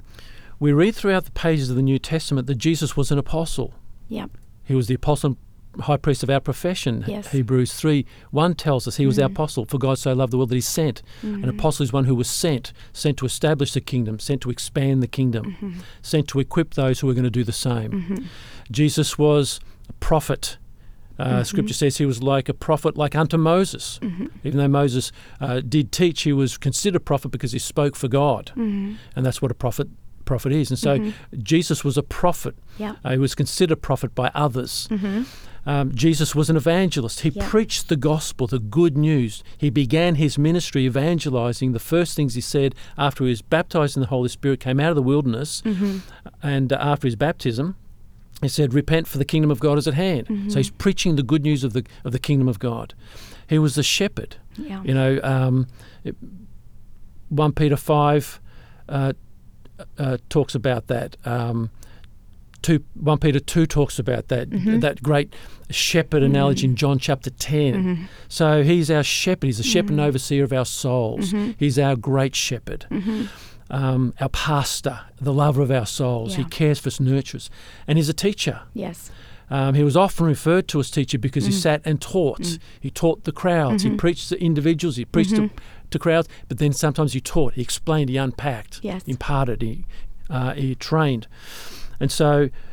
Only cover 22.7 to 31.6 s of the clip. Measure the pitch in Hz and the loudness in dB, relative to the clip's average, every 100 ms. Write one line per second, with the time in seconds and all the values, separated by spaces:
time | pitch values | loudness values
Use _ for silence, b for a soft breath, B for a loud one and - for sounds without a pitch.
22.7 | 156 160 147 147 147 160 165 160 175 190 | 0 0 0 0 2 2 2 4 4 2
23.7 | - - - 220 175 262 - 135 131 143 | -2 -10 -8 -8 -6 -8 -8 -2 2 4
24.7 | 139 143 123 - b b b 135 127 131 | 4 4 2 -4 b b b -4 -4 0
25.7 | 151 131 - 180 160 156 139 131 - 139 | 0 0 2 2 2 0 2 0 0 -2
26.7 | - 202 175 - 139 139 127 123 120 - | 0 0 0 0 -2 -2 -6 -4 -6 -6
27.7 | - 143 139 131 135 143 113 - - 220 | 0 0 0 0 2 2 0 -4 -4 -4
28.7 | 202 196 214 B - 131 - 135 123 123 | -2 -4 -8 B -2 -2 0 -2 -2 -4
29.7 | - 147 - - - - 123 131 147 135 | -2 -6 -8 -18 -10 -4 -2 0 0 0
30.7 | 127 - 139 214 214 - - 101 160 | 0 2 2 0 -6 -12 -8 2 2